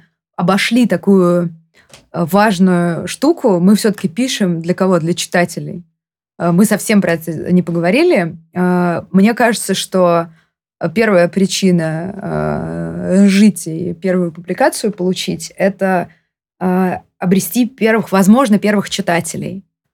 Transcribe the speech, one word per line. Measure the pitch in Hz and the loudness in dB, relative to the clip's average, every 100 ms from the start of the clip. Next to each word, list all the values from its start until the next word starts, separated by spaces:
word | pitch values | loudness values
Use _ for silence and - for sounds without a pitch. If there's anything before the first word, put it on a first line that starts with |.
| _ _ _ - | _ _ _ -4
обошли | 180 202 - 240 240 | 0 0 2 2 2
такую, | 175 196 196 175 175 170 165 _ _ _ - _ | 0 2 4 4 2 -2 -8 _ _ _ -20 _
э, | 165 165 | -6 0
важную | 196 220 175 185 175 175 156 180 | 2 2 4 2 2 0 -2 -8
штуку. | - 285 339 240 175 | -2 0 2 2 4
Мы | 185 208 | 4 4
всё-таки | 220 - - | 2 -2 -4
пишем | 165 254 - 190 165 | -4 -4 -2 -2 -2
для | 165 | -4
кого? | 180 190 180 | -2 0 0
Для | 160 | 0
читателей. | 175 - 180 175 - 147 170 - _ _ _ _ - | -4 -2 -2 -2 -4 -12 -12 -16 _ _ _ _ -6
Э, | 170 | 0
мы | 175 214 | 2 2
совсем | 202 - 208 | 0 0 0
про | 175 | 0
это | 170 165 156 - | -2 -6 -8 0
не | 180 | 0
поговорили. | 170 170 170 226 359 269 165 165 - | 0 -2 0 2 2 2 -2 -8 -12
Э, | 180 180 180 175 170 - | -4 -2 0 -2 -4 -2
мне | 185 202 | 2 2
кажется, | 233 240 220 - 185 | 2 0 0 -4 -6
что, | - 190 180 170 170 - _ _ _ - | -4 0 2 2 -2 -10 _ _ _ -8
э, | 175 | -4
первая | 170 226 185 175 | -2 2 4 2
причина, | 196 190 - 190 175 160 160 175 - | 2 -2 0 0 2 0 -4 -8 -10
э, | 165 156 151 151 160 170 165 170 175 185 202 | -8 -4 -4 -4 -6 -6 -8 -6 0 4 4
жить | 196 214 175 165 | 6 4 2 -4
и | 160 175 | -8 -8
первую | 170 190 180 175 | -6 -2 -2 -2
публикацию | 165 175 180 277 - 220 | -6 -8 0 0 0 -4
получить – | - 180 180 - 165 - - | -4 -4 -4 -6 -8 -10 -4
это, | 190 196 190 185 170 _ _ _ _ - | -4 -2 -2 -2 -4 _ _ _ _ -6
э, | 185 185 185 - - _ | -2 0 0 -4 -10 _
обрести | 185 190 - 240 240 | 0 0 0 -2 -2
первых, | - 214 220 - | 0 0 0 0
возможно, | 190 190 233 262 208 | 2 4 4 4 2
первых | 202 208 - | 2 -2 -2
читателей, | - 190 170 165 - 156 190 - _ _ | -4 -2 -2 -4 -8 -10 -12 -16 _ _